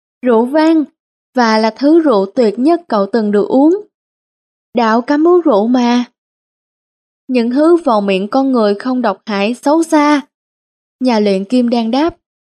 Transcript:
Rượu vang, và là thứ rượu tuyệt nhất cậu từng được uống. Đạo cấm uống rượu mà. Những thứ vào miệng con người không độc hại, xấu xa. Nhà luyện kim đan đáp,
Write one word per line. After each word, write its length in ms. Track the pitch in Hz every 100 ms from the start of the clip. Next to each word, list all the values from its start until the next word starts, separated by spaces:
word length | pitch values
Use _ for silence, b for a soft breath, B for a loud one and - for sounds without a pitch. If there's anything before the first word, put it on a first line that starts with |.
| _ - 247
Rượu 180 | 226
vang, 400 | 247 302 320 320 277 _ _ _ _ 254
và 220 | 233 220
là 120 | 220
thứ 300 | 220 285 330
rượu 260 | 311 208 190
tuyệt 320 | - 220 220
nhất 220 | 277 339 -
cậu 180 | 214 196
từng 240 | 233 208
được 180 | 208 -
uống. 320 | 262 302 403 415 _ _ _ _ _ _ _ _ 240
Đạo 260 | 226 226
cấm 260 | 240 294 330
uống 120 | 359
rượu 260 | 330 202 226
mà. 380 | 254 240 247 240 _ _ _ _ _ _ _ _ _ _ _ -
Những 220 | 254 226
thứ 260 | 262 311 349
vào 240 | 285 214
miệng 280 | 202 185 208
con 240 | 269 269
người 220 | 247 208
không 280 | 202 254 254
độc 200 | 226 190 -
hại, 280 | 196 202
xấu 280 | 240 277 330
xa. 380 | 320 294 294 294 - _ _ _ _ _ _ -
Nhà 200 | 254 220
luyện 240 | 208 190
kim 240 | 196 254 240
đan 220 | 240 226
đáp, 260 | 262 330 - _ _